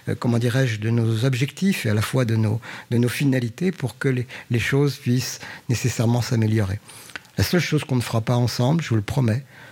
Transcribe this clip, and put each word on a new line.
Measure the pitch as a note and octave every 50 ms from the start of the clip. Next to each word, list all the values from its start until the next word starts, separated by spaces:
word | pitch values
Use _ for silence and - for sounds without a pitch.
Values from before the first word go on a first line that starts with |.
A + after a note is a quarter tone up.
| -
euh, | - G#2+
comment | - - B2 A#2
dirais-je, | A#2 A#2+ A#2+ A2 C3+ C3+ A#2+ A2 G#2
de | G#2+ A2+
nos | A2+ A#2+ A2+ A2+ A2+ A2 B2
objectifs | C3+ B2+ A2+ C3+ C3 - - F#3 G3 F#3 - -
et | A2
à | G#2
la | A2 G#2+
fois | - - C3 B2+
de | A2 A2+
nos, | A2 A2 G#2 G#2+ A2+ - - - - - -
de | B2 A#2
nos | A#2+ A#2+
finalités | - - D3 C#3 C3 C3 A#2+ A2+ - - F3 F#3+
pour | E3 - C3+ A#2+ -
que | - - C3+
les, | B2+ B2 A#2+ - - - - -
les | A#2+ A#2
choses | - - C#3 C#3 D3 C#3+ C#3
puissent | - - B2 B2 B2+ C3 - - - - - - - - -
nécessairement | A#2 - - A#2+ - - A2+ A#2 A#2+ A#2+
s'améliorer. | A2+ - B2 A2+ A2 G#2+ A2 A2 G2+ F#2+ G2+ - - - - - - - - - - - _ -
La | G2+
seule | - F#3 F3
chose | - - D#3 C#3+ -
qu'on | - C3+
ne | B2
fera | A#2 - - A2+
pas | A2+ - B2
ensemble, | A#2+ B2 A2+ - - A#2+ C3 D#3+ E3+ D3+
je | -
vous | A2+
le | A2
promets, | G2+ - - C#3+ B2+ A2+ G#2+ C#3 - - - - - -